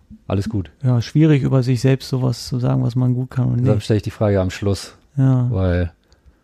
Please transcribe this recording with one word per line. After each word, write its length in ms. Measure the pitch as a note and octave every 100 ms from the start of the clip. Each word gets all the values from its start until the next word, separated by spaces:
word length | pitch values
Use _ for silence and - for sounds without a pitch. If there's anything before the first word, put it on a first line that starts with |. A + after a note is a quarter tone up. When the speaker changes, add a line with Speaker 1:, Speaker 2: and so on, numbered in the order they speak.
| _ - -
Speaker 1:
alles 200 | G2 G2
gut. 220 | G2+ F2 -
Speaker 2:
Ja, 180 | B2+ B2
schwierig 400 | - D3+ D#3 C#3+
über 220 | C3+ C3
sich 180 | B2 B2
selbst 260 | C3 C3+ -
sowas 380 | B2+ B2+ B2 -
zu 120 | B2+
sagen, 240 | C3 C3
was 120 | B2+ A#2+
man 200 | B2+ B2
gut 160 | C3
kann 160 | B2+ B2
und 100 | A#2+
Speaker 1:
Deshalb 160 | A#2+ G#2
Speaker 2:
nicht. 80 | -
Speaker 1:
stelle 120 | G#2+
ich 60 |
die 80 | G#2+
Frage 280 | - G#2+ G2
am 120 | F#2
Schluss, 420 | - G2 F#2+ - - _ C3+
Speaker 2:
Ja. 300 | C3+ B2+ B2
Speaker 1:
weil 420 | G2 F#2 F2 E2+ _ _ _ _ _